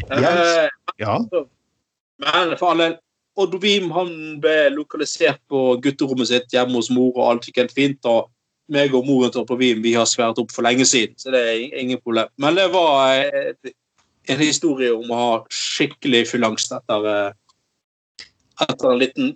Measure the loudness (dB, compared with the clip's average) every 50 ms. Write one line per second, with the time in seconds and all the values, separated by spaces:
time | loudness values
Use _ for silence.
0 | -10 -4 0 2 2 2 4 4 2 2 4 2 2 0 -2 -6 _ -12 -8 -6
1 | -4 -2 -2 -2 -2 -2 -4 -4 -6 -6 _ _ _ _ _ _ _ _ _ _
2 | _ _ _ _ -4 -2 0 0 0 0 -2 0 0 0 2 2 2 0 -2 -4
3 | _ _ _ _ _ _ _ -2 -2 -2 -2 -2 0 0 0 0 0 -2 -2 -2
4 | -4 -4 -6 -10 -12 -12 -8 -2 0 2 2 4 4 2 2 0 -6 -8 -8 -6
5 | -6 -6 -2 0 0 0 0 -2 _ _ -2 0 2 2 0 0 0 -2 -2 -2
6 | -2 -2 -2 -2 0 0 0 -2 -2 0 0 0 0 0 0 -2 -2 0 0 2
7 | 2 2 2 2 2 2 2 0 -2 -4 -2 -2 -2 0 0 0 0 0 -2 -2
8 | -2 0 0 0 0 -4 _ _ _ _ _ _ _ -4 0 0 2 2 2 0
9 | 2 2 2 2 2 2 0 -2 -4 -4 -2 0 2 2 2 2 0 0 2 2
10 | 2 0 0 0 0 -2 -2 -2 -6 -6 -6 -2 0 0 2 2 2 2 2 2
11 | 0 -2 -4 -10 -6 -2 0 0 0 0 -2 -2 -4 -6 -8 -6 -4 -4 -4 -4
12 | -4 -2 -2 -2 -2 -2 -4 -2 0 0 2 2 2 2 2 4 4 4 4 4
13 | 4 4 4 2 2 0 -2 -2 -4 -4 -8 -10 -14 -16 -18 _ _ _ _ _
14 | _ _ _ _ _ -6 -2 0 0 0 0 0 0 0 0 0 0 0 0 -2
15 | -2 -4 -2 -2 0 0 0 0 -2 -6 -10 -8 -6 -6 -2 -2 -2 -4 -4 -6
16 | -2 2 2 4 2 2 0 0 0 0 0 -2 -6 -6 -8 -10 -6 -4 -2 -2
17 | -2 -2 -2 -2 -2 -4 -6 -12 _ _ _ _ _ _ _ _ _ _ _ _
18 | _ _ _ -20 -20 -20 _ _ _ _ _ -4 -2 -2 -2 0 2 2 2 2
19 | 2 0 0 -2 -4 -4 -4